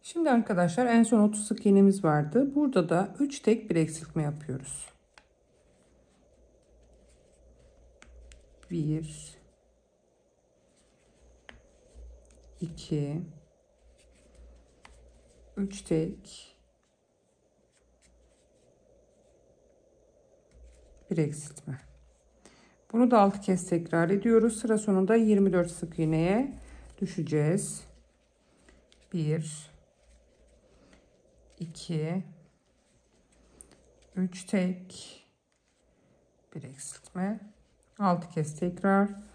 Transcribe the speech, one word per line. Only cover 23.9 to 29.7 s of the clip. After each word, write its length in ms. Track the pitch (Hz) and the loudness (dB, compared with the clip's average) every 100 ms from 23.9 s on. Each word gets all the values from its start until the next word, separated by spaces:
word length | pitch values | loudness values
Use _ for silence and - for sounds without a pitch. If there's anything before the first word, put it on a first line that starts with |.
| 165 170 | 0 2
ediyoruz. 480 | 196 233 226 226 226 | 2 4 4 4 -2
Sıra 200 | 233 214 | -2 -2
sonunda 360 | 214 190 190 | 2 0 4
yirmi 380 | 226 220 208 196 | 4 4 4 4
dört 180 | 180 175 | 2 -2
sık 280 | - 165 - | -4 -10 -2
iğneye 600 | 160 160 170 208 277 - - - - - | 0 2 2 0 -2 -8 -18 -20 -20 -8
düşeceğiz. 840 | 190 - 160 151 151 190 - - - - _ _ _ _ _ _ _ _ _ _ _ | -6 -4 -2 0 2 0 -2 -10 -16 -20 _ _ _ _ _ _ _ _ _ _ _
Bir, 580 | 180 151 160 156 - - | -4 -2 -2 -4 -12 -20